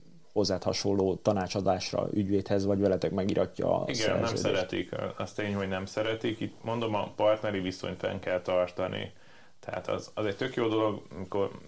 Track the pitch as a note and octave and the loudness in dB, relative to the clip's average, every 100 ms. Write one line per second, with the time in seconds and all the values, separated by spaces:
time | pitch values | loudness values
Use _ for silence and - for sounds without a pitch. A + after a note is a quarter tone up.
0 | - - - G#2+ F#2+ F#2 G2 G2 G#2 G2 | -20 -20 -4 0 2 2 0 0 2 4
1 | F#2+ F2 - G2+ F2+ G#2 F#2+ F#2+ - - | 4 2 2 2 0 0 2 2 0 -2
2 | - - G2 G2+ F#2+ G2+ G2 G2+ G2 F2+ | 0 0 2 0 2 2 2 4 4 4
3 | E2 F#2+ G2 - F#2 - F2 F2+ F2+ A#2+ | 2 0 0 2 0 0 0 2 0 0
4 | G#2+ F2+ - - - F#2+ F2+ F#2+ - - | 2 2 2 0 0 0 0 -4 -4 -6
5 | G2 - G2 - G#2 G2+ F#2+ F#2 G2 - | -6 -6 -6 -4 -2 -2 -2 -2 -4 -2
6 | A2 A2+ A#2+ G#2+ G2+ - A#2 A#2 A2+ G#2 | -2 -2 -2 -2 -4 -6 -4 -2 0 0
7 | - - G#2+ G#2+ G#2+ G2 F#2 - F2+ F2+ | -2 2 4 4 2 -2 -2 -4 -6 -4
8 | G2 F#2+ F#2 F#2 - F2+ F2+ - F#2 G#2 | -4 -4 -2 -2 2 2 2 0 -4 -4
9 | G2+ - - - - - - F#2 - G2 | -6 -10 -20 -20 -20 -16 -10 -6 -4 -4
10 | - - G#2+ G2 C3 B2 A2+ A2 A2 G2+ | -4 -4 -4 -2 -2 0 2 2 2 0
11 | - - F#2 G2+ G2 - | -8 -12 -4 -2 -2 -4